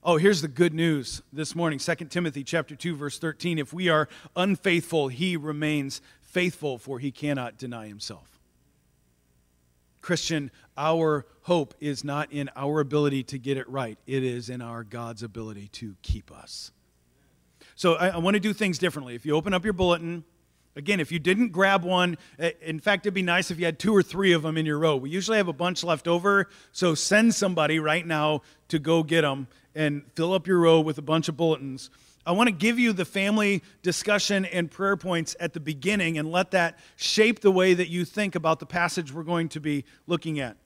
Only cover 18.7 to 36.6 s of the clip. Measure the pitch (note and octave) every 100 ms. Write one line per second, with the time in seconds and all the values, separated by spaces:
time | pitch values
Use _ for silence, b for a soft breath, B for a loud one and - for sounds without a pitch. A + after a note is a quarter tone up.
18.7 | D3+ F3+ D3+ B2+ A#2+ D3+ D3+ E3 F#3 F#3+
19.7 | F#3 F#3 E3+ E3+ E3+ D#3+ _ _ _ _
20.7 | - D3 G3+ D3 E3+ D#3 G3 A#3+ E3+ G3
21.7 | G3 F3 F#3 F3+ E3 B B E3 D#3+ D#3+
22.7 | D#3+ G#3 G3+ G#3 F#3+ F3+ F3 F#3 E3 F3
23.7 | E3 F#3+ G#3 F3+ F3 G3 E3+ D#3 D#3+ D#3
24.7 | D3+ D#3+ C#3+ C3 F3 G3 A3 F#3 C#3+ F3
25.7 | F3+ E3+ D#3 E3 F3 F#3 G3 F#3 B B
26.7 | - F3+ D#3 - G#3 A#3 G#3 G3 F3 D3+
27.7 | D#3+ D3+ D#3+ E3 D#3 D3+ D3+ b b _
28.7 | D#3+ D3 E3 D#3 E3 D#3 C#3 C3 b b
29.7 | D#3 D3+ D3 C#3 - E3 F#3 F3 F#3 E3
30.7 | E3 D#3 D3+ D3 D#3+ D#3+ D3 E3 D3+ C3+
31.7 | C3 - b b b - F3+ A#3+ F3+ G#3
32.7 | A#3 A#3+ F#3+ F3 G3 G3 G#3+ G#3 G3 b
33.7 | b F3+ E3 - G#3 - G3+ F#3+ F3 E3+
34.7 | - G3 G3 F#3 E3+ D#3 - E3+ E3+ D3
35.7 | D3 F3 G#3 E3+ D#3+ D3+ F3 F#3 F#3+